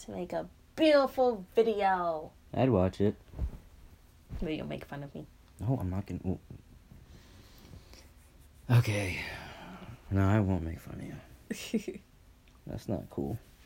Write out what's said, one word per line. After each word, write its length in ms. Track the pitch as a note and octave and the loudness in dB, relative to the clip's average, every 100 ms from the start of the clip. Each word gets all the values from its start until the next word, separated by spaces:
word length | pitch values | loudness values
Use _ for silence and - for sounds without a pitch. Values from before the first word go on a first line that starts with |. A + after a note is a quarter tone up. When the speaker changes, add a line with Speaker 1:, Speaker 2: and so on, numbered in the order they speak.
| - | -10
Speaker 1:
to 60 | |
make 220 | F#3+ F3 | -8 -6
a 140 | E3+ F3 - - - | -6 -6 -12 -12 2
beautiful 720 | D#4 C#4+ C4 C4+ B3 G#3+ F3+ - | 6 6 4 4 2 2 0 4
video. 760 | A3+ G#3 F#3+ F#3 F3 D#3 D#3+ - - | 4 4 2 2 0 -2 -8 -16 -6
Speaker 2:
I'd 160 | - C3 | 2 4
watch 300 | G2+ F#2 - | 6 4 4
it. 140 | G2+ - - - - - - - - - - - - - | 0 0 -8 -6 -6 -6 -16 -20 -20 -20 -20 -20 -14 -6
Speaker 1:
But 120 | D#3+ D3+ | -4 -4
you'll 120 | D3 | -6
make 180 | C#3+ - | -10 -10
fun 180 | C#3+ | -12
of 100 | C#3+ D#3 | -10 -12
me. 100 | D3+ - - - | -16 -20 -20 -6
Speaker 2:
No, 180 | G2+ C3 | -2 0
I'm 100 | F#2 | -2
not 160 | F#2+ - | -4 -6
gonna. 140 | F2+ F#2 | -6 -4
Ooh. 120 | - - - - - - - - - - - - - - - - - - - - - - - - | -6 -8 -20 -20 -20 -20 -20 -20 -20 -20 -20 -20 -20 -20 -20 -20 -20 -20 -20 -20 -20 -20 -12 4
Okay. 480 | A#2+ A2+ G#2 F#2+ D#2+ - - - - - - - - - | 4 6 0 -2 -4 -8 -12 -14 -16 -16 -16 -16 -18 -2
No, 160 | G2 G2 | 2 4
I 120 | A2 | 4
won't 220 | F#2+ F#2 | 4 0
make 160 | D#2+ E2 | -2 -8
fun 220 | - - - - - - - | -12 -12 -12 -12 -16 -20 -10
of 240 | - - A3 - | -10 -4 -4 -4
you. 140 | - - - - | -10 -16 -20 -20
Speaker 1:
<laughs> 400 | - - - - | -20 -20 -18 -12
Speaker 2:
That's 200 | G#2+ - | -8 -4
not 220 | F2 - | -6 -6
cool. 300 | - C#2 A2+ - - | -6 -6 -6 -12 -20